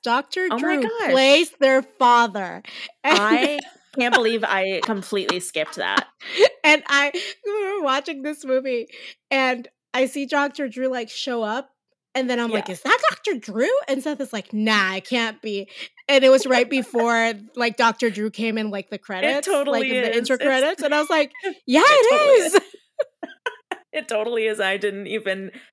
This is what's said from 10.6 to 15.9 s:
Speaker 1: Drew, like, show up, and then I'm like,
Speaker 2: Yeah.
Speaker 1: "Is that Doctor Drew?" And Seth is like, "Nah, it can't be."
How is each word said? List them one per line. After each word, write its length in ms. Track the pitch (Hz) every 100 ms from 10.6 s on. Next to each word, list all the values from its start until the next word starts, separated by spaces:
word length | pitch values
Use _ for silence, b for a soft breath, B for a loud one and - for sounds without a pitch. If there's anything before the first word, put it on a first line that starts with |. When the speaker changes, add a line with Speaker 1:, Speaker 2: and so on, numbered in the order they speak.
| 269
Speaker 1:
Drew, 200 | 254 262
like, 200 | 254 226
show 340 | - 269 240
up, 280 | 214 240 277 _ _ _ _
and 140 | 262 247
then 100 | 240
I'm 120 | 233
like, 160 | 214 196
Speaker 2:
Yeah. 60 |
Speaker 1:
"Is 80 | 180
that 160 | 269 466 622
Doctor 300 | - 427 262
Drew?" 320 | 220 202 330 539 -
And 140 | 269
Seth 180 | 302 285
is 100 | 262
like, 200 | 214 -
"Nah, 440 | 214 214 208 190 190
it 100 | -
can't 340 | 247 226 214
be." 300 | 220 196 196 B B